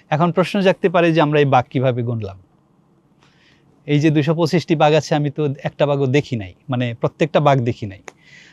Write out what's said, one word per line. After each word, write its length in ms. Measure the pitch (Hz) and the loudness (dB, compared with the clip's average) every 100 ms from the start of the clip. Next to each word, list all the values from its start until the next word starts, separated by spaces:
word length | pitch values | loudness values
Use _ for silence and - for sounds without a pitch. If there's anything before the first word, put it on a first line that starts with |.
| _ | _
এখন 220 | 151 175 | -2 0
প্রশ্ন 300 | 165 170 208 | 0 -2 0
জাগতে 280 | 190 180 196 | 0 2 0
পারে 240 | 175 170 | 2 2
যে 80 | 160 | 2
আমরা 180 | 151 147 | 2 2
এই 60 | 143 | 2
বাঘ 200 | 131 123 | 2 0
কিভাবে 340 | 139 127 123 | -2 -2 -2
গুনলাম? 340 | 120 117 101 95 _ _ _ _ _ _ _ _ _ _ _ _ _ _ - | -4 -6 -8 -14 _ _ _ _ _ _ _ _ _ _ _ _ _ _ -2
এই 140 | 147 | 2
যে 100 | 156 | 2
দুইশো 260 | 156 143 160 | 2 0 0
পঁচিশটি 400 | 165 175 - 156 | 0 -2 0 0
বাঘ 180 | 151 | 2
আছে, 220 | 156 - 156 | 2 0 -2
আমি 140 | 147 | -2
তো 200 | 143 151 139 | -4 -4 -4
একটা 220 | 156 - 143 | -10 -4 -2
বাঘও 200 | 143 139 | 0 0
দেখি 300 | 139 - 120 | 0 -2 -6
নাই, 180 | 95 - - | -8 -16 -8
মানে 240 | 123 123 | -4 -4
প্রত্যেকটা 460 | 117 151 - 160 180 | -4 -6 -2 -2 2
বাঘ 200 | 143 135 | 2 2
দেখি 260 | 120 113 107 | 0 -4 -10
নাই। 160 | 95 - - _ - - | -14 -20 -20 _ -20 -20